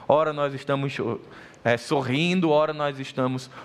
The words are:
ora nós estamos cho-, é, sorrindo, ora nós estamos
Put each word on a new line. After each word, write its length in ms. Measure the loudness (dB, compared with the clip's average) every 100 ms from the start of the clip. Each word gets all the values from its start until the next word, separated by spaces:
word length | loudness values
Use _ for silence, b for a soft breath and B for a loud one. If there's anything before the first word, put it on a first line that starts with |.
| B
ora 260 | 4 2
nós 220 | 0 -2
estamos 380 | -4 -4 -2 -2
cho-, 260 | -2 -4 -4 -8 B B B
é, 120 | 0 0
sorrindo, 760 | 0 -2 0 0 2 2 4
ora 220 | 4 2
nós 280 | 0 -4 -4
estamos 500 | -8 -2 -2 -2 -8 B